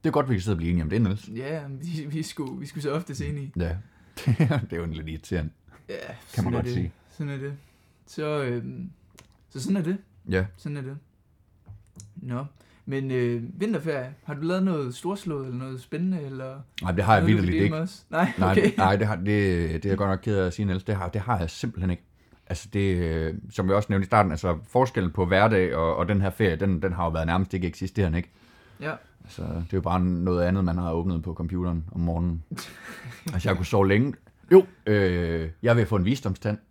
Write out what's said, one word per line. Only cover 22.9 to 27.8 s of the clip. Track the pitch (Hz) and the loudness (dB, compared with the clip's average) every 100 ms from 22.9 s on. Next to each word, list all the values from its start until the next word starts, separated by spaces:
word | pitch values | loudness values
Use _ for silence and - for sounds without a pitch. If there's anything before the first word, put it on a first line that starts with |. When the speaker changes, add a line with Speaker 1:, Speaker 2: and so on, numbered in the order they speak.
| 90 | 2
Speaker 1:
øh, | 85 80 80 78 - | 0 0 -2 -6 -8
som | - 95 | -2 2
jeg | 98 | 2
også | - | 2
nævnte | 98 | 0
i | 92 | 4
starten, | 107 95 | 4 4
altså, | 76 92 80 - | 2 -2 -2 0
forskellen | 123 127 - 90 | 2 2 2 -2
på | 82 87 | 0 2
hverdag | 95 110 104 92 71 | 4 6 4 2 2
og, | 82 80 | 0 0
og | 90 | 2
den | 101 | 2
her | 98 | 0
ferie, | - 104 80 | 2 0 2
den, | 98 87 | 0 0
den | 95 | 0
har | 87 | 0
jo | 85 | -2
været | 80 80 | 0 0
nærmest | 87 98 | 0 0
ikke | 95 90 | -2 -4
eksisterende, | - | -4